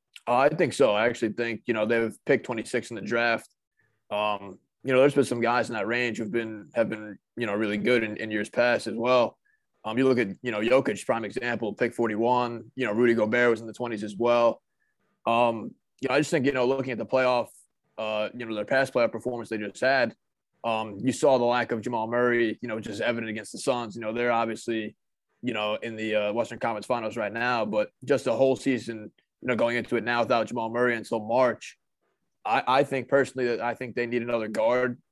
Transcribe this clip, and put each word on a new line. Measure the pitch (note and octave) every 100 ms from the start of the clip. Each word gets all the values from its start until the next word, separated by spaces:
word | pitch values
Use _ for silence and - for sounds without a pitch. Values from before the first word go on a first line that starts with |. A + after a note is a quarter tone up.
| _ - -
Uh, | B2
I | C#3+
think | D#3+ D#3
so. | - C3
I | G#2 A#2
actually | A#2 A2+
think, | G#2+ A#2 A2 -
you |
know, | A2+ G#2+
they've | A#2 A2+ - -
picked | C#3 -
twenty-six | A2+ - B2 A2
in | A2+
the |
draft. | G#2 A#2 A#2 A2+ - _ _ _ _ _ -
Um, | G#2 G#2+ G2+ G2 F#2 _ _
you | C3
know, | B2+
there's | C#3 C#3
been |
some | B2+ A#2+
guys | A2+ B2 A#2
in |
that | A2+ G2+
range | A#2+ A#2+ A2
who've | A2
been, | A#2 A2+ G#2+ G2+ A#2+
have | G#2+
been, | G#2+ G#2+ G2+ _ -
you | A2+
know, | G#2
really | A2 G#2
good | G2+ B2
in, | A2 G#2
in | A2
years | G#2+ G#2
past | - A#2+ A2+ A2+
as | A2
well. | A#2+ B2+ A2+ - _ _ _ _ A2
Um, | A2+
you | C3
look | B2
at, | G#2 F#2+
you | B2+
know, | G#2+
Jokic, | A2+ C3 C3 G2+ -
prime | A#2 G#2+
example, | - A#2+ A2+ A2
pick | G2+ A#2+ -
forty-one, | A#2 G#2 A#2 B2 A#2+ A#2 - -
you | B2
know, |
Rudy | G#2 A#2+ A#2
Gobert | G#2+ A#2+ B2
was | A#2
in | A#2
the |
twenties | G#2 A#2+ G#2+
as | G#2 G2+
well. | A#2+ A#2+ A#2 A2+ _ _ _ _ _ _ -
Um, | A#2 A#2+ A2+ G#2 - _ _
you | C3
know, | C3+
I |
just | D#3
think, | E3 C3
you |
know, | C3 B2
looking | C3+ C3
at | A#2
the | A2
playoff, | C3 B2+ B2 A2+ - _ _ _ -
uh, | A2 G#2+ G#2+ B2
you | A#2
know, |
their | G#2+ G#2
past | C3+ C3
playoff | B2+ A2+
performance | A2+ B2 A#2+ G#2+
they | A2
just | G#2 -
had, | B2+ C3+ A#2 - _ _ _ _
um, | A#2 A2 A2 G2+
you | A#2+
saw | A#2+ D3 C3
the | A#2+
lack | A#2+ A#2
of | A#2
Jamal | A#2 A#2+ A2
Murray, | A#2+ B2 A#2+ A#2 -
you | A#2+
know, | A2+
which | G#2
is | G#2
evident | A2+ A#2 A2+
against | A2 G#2+
the | G2+
Suns. | - B2 A#2 A2
You |
know, | A2
they're | A#2 A#2+
obviously, | A#2 A2+ A2 - A2+ G#2+ - _ _ _ _
you | A#2+
know, | A2 G#2+ A2
in | A#2 A2
the, | A2 G#2+
uh, | G#2
Western | A2 A2+ A2
Conference | A#2+ A2 G2+
Finals | A#2+ A2 A#2
right | G#2
now, | A2 A#2+ A#2+ G#2+
but | G#2+ G#2 _
just | B2 C#3 -
a |
whole | A2+ C3 B2+
season, | - B2+ A#2+ A2+ G#2+ _ _ _
you | -
know, | A#2
going | A#2 A#2
into | G#2+ A#2
it |
now | G#2+ A#2+
without | A2+ A#2+ A2
Jamal | A#2+ A2+
Murray | A#2 B2 A#2
until | G#2+ A2+
March, | G#2+ A#2+ B2+ A2+ - - _ _ _ _ _ _
I, | - A#2+ B2
I | C3
think | C#3+ C3+ A#2+
personally | C#3 C3 C3 B2
that | A#2
I | A#2+
think | A#2 B2+ A#2
they | A#2+
need | A#2+
another | A#2+ A#2+ A2
guard | A2 A2 B2 B2+ B2 _